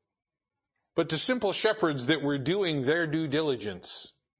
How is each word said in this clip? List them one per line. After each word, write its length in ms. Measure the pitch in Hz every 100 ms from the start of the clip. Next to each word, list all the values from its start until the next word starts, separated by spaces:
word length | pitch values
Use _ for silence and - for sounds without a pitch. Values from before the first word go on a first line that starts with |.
| _ _ _ _ _ _ _ _ _ -
but 120 | 160
to 80 | 156
simple 340 | - 254 202
shepherds 540 | 170 220 214 165 143 123
that 160 | 160
were 160 | 143 143
doing 440 | 127 196 185 147
their 240 | 127 170 160
due 220 | 156 156
diligence, 840 | 147 156 123 101 90 - - - - _ _